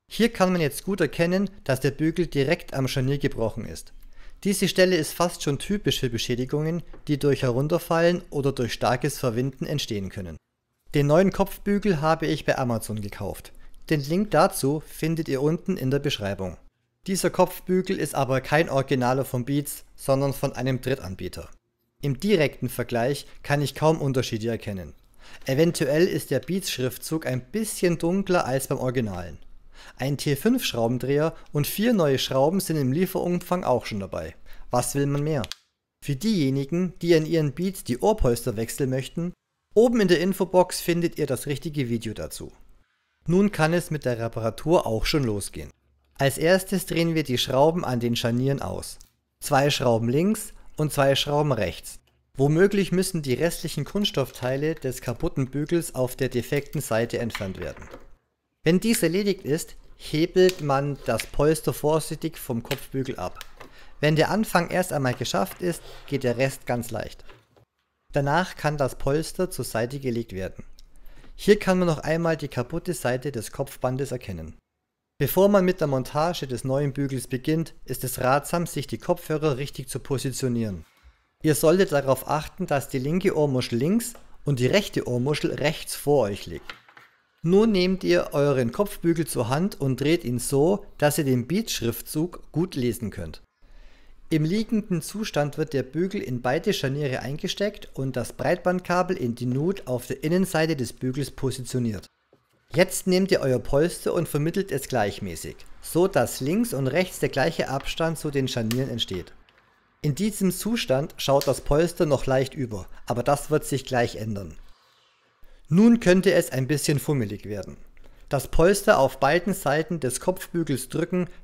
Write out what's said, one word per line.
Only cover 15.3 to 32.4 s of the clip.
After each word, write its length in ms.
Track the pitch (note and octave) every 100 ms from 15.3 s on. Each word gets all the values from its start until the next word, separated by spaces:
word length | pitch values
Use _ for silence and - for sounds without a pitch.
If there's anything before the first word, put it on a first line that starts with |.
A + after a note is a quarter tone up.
| C3+
unten 340 | D3 F3 - F#3
in 140 | C3
der 80 | C#3
Beschreibung. 580 | C#3+ - G2 F#2+ F#2 D#2+ - _ _ _ -
Dieser 240 | F#3+ F3
Kopfbügel 640 | - F3+ - - F#3 F#3 -
ist 160 | D3+
aber 280 | C3+ C3 C3
kein 280 | B2+ D3+ E3+
Originaler 560 | C3+ C3 C3+ B2 C3 B2+
von 180 | B2+
Beats, 420 | A#2+ C#3+ C#3 - - -
sondern 380 | - C3+ C#3
von 200 | C3 C#3
einem 280 | B2 B2+ B2+
Drittanbieter. 680 | B2+ C3+ F#2 F#2 F2+ - - - _ _ _ -
Im 160 | C#3+ C3
direkten 500 | G3+ F#3+ C#3 - B2+
Vergleich 560 | - A#2+ A#2+ B2 C#3+ - -
kann 220 | - C#3+
ich 100 | C#3
kaum 260 | - D#3 D#3+
Unterschiede 500 | C#3 C3 - A2 A2+
erkennen. 440 | A2+ - F#2+ D2+ - _ - - - -
Eventuell 580 | C3+ E3+ D#3+ C#3 D3+ F#3+
ist 240 | D3+ -
der 120 | C3
Beats-Schriftzug 840 | - F#3+ - - B2+ - - D#3+ B2+
ein 160 | B2+
bisschen 540 | - G#3 G#3+ - F#3 E3
dunkler 480 | E3+ F#3+ F#3+ F3 -
als 220 | C3+ -
beim 100 | C#3+
Originalen. 600 | B2+ B2 A2 F2+ F2 E2 - - - - - -
Ein 220 | C3+ C#3+
T 160 | D3+ C3+
fünf 280 | A3 B3+
Schraubendreher 720 | - A#2 A#2 B2 B2+ C#3+ D#3+ - -
und 140 | D3+ D3
vier 280 | - A3+
neue 260 | A3 D3+ B2+
Schrauben 400 | - C3+